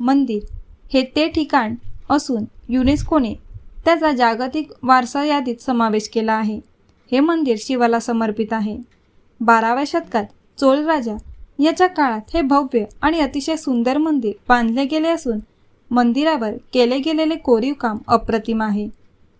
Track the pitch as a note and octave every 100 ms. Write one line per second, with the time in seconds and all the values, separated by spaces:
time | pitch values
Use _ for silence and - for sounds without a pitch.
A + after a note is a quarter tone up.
0 | A#3+ C#4 B3+ G#3 - - - - - C4+
1 | C4 D4 D#4+ E4 D4 C4+ A3 A#3 - -
2 | - D4 - A#3 G#3+ - - B3+ B3+ D4+
3 | - D#4+ A#3 - - - - - D#4+ E4
4 | D#4 B3+ A#3 A3 B3+ D#4 D4+ - B3 B3+
5 | A#3+ C#4 D4 C#4+ B3+ A#3+ - A#3+ A3+ G#3+
6 | G#3+ A3+ A3 A3 G#3+ G#3+ - _ _ _
7 | - B3 D#4 E4 C#4 G#3+ - B3+ A#3 A#3
8 | A3+ A#3 A3 G#3+ A3 A3+ G#3+ A3+ A#3+ _
9 | _ _ _ - A3+ A3+ A3+ B3 C#4+ E4+
10 | E4 A3+ G#3 _ _ - C4+ C#4 D4+ D#4
11 | A#3 G#3+ - - - - D4+ E4 F4+ F4+
12 | C#4 A3 - E4 C#4 C#4 C4+ A#3+ G#3 -
13 | D4 E4 C#4+ D4 C#4 D#4 - B3 A#3 C#4+
14 | D#4 D4 A3 G3 - A#3+ A3+ A#3 C#4 D#4
15 | D#4+ E4 C4+ G#3+ - _ _ _ - A#3+
16 | A#3+ A#3+ D#4 D4+ A3 A3+ - B3+ A#3+ C4+
17 | D4 D#4 D#4 D#4+ - A3+ B3+ C#4+ A#3 G#3
18 | - A3 - A3+ A3 A3+ A3 G#3 G#3 -
19 | _ _ _ _